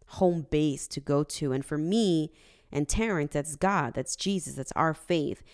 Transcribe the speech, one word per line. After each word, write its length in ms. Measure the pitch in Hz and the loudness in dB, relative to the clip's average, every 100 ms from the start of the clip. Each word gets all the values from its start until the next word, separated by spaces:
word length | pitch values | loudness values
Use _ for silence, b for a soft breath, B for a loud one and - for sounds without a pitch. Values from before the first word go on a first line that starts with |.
| - | -18
home 380 | - 185 170 143 | 2 2 2 0
base 360 | 151 151 139 - | 2 2 0 -6
to 120 | - | -8
go 240 | 139 143 | 0 0
to. 280 | 151 - 147 | 0 -2 -2
And 120 | 131 | -2
for 140 | 139 151 | -2 -4
me 520 | 156 220 208 160 151 b b b b | 0 2 4 2 0 b b b b
and 160 | 143 147 | -2 0
Terrence, 460 | - 226 180 147 | 2 2 0 0
that's 240 | 147 151 147 | -2 -4 0
God, 380 | 185 196 135 | 2 2 0
that's 200 | - 131 | -2 -6
Jesus, 400 | - 196 196 139 | -4 -2 -2 -4
that's 180 | 135 131 | -10 -6
our 220 | - 160 | 0 0
faith. 480 | 156 - 170 143 - - | 0 0 0 0 -4 -12